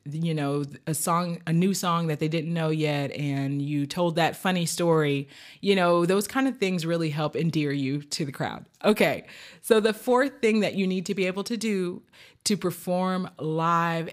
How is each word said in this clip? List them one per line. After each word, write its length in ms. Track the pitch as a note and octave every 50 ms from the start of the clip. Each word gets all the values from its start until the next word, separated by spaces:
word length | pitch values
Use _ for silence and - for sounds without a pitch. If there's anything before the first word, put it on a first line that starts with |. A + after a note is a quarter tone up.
| -
you 280 | D3 C#3+ D#3 E3+ E3+ D#3+
know, 300 | D3+ C#3+ C#3 C#3+ D3 C#3+ C#3 C#3+ - -
a 80 | - D#3
song, 480 | - - F#3 E3+ E3+ F3+ F3 E3+ - - -
a 60 | E3
new 200 | E3 F3+ G3 F#3+
song 340 | - - F3+ E3+ E3+ E3+ D#3+
that 120 | D3+ C3+
they 80 | D#3+ D#3
didn't 260 | D#3+ E3 D3 E3 E3+
know 160 | E3+ D#3+ D#3
yet, 420 | D#3 D#3 D3+ D3+ D3 C#3+ C#3+ C3
and 480 | - - D3 C#3+ C#3 C#3 C#3 C3+ C#3+ C#3+
you 280 | C#3+ C#3+ D3+ D3 C#3+ C#3
told 280 | - F#3 F3 E3+ D#3+ E3+
that 180 | E3 D3 -
funny 320 | - - F#3+ F#3 F3+ E3+ D#3
story. 600 | - - F3 E3+ E3 D#3+ D3+ C#3+ C#3+ C#3 C#3 C#3 - - - - - -
You 140 | - G3 G3+
know, 300 | F#3+ F3+ F3 F3 E3+ F3
those 220 | F3 F#3+ G3+ G3+ -
kind 200 | - C4+ C4+ C4+
of 100 | B3+ -
things 280 | G3 F#3+ F#3 F3 D#3
really 240 | E3 E3+ E3+ E3 D#3
help 260 | D3 D#3 D#3 D3+ -
endear 360 | - E3 E3 - D#3 D3+ C#3+
you 320 | C#3+ C#3+ C3+ C3 C#3 D3 D3
to 220 | - - - D#3+
the 60 | C#3
crowd. 340 | C#3 - C#3+ G#2+ - - - _ _ - -
Okay, 400 | G#3 G#3+ - G3+ D#3+ B2+ D#2+ - - - - - - - -
so 180 | - - A#3 A3
the 140 | G#3 A3 G#3
fourth 480 | G#3+ - B3+ B3 B3 C#4 C#4 B3+ -
thing 180 | - A3 A3 A3
that 160 | G3 D#3 -
you 100 | F#3+ F#3+
need 220 | F#3 F#3 F#3 F3 F#3+
to 80 | G3
be 100 | G3+ F#3
able 180 | F#3 F#3 G3+ G3
to 120 | - A#3+ A3+
do 460 | A3+ A3+ G#3 F#3+ F3+ F3 F3+ - - _ _ - - - _ _ -
to 120 | - G#3+
perform 760 | E3+ - F3+ E3 - - F#3 F3+ F3+ F#3 F#3 F#3 F#3 F#3 - - -
live 680 | C#3 D#3 D#3+ D#3+ D#3+ E3+ E3+ E3+ E3+ E3+ E3 E3 D#3+ F3